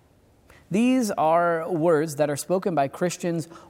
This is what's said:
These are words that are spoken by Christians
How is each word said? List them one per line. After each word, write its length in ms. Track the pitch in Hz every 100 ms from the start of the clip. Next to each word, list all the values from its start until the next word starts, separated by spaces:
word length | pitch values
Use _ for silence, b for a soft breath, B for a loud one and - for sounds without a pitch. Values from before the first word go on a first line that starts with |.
| _ _ _ _ _ b b
These 400 | 196 247 262 214
are 580 | - 156 170 170 165 165
words 460 | 160 170 151 160 143
that 140 | 147
are 60 | 143
spoken 380 | - 190 196
by 140 | 151 139
Christians 600 | - 180 - 175 165 151 B B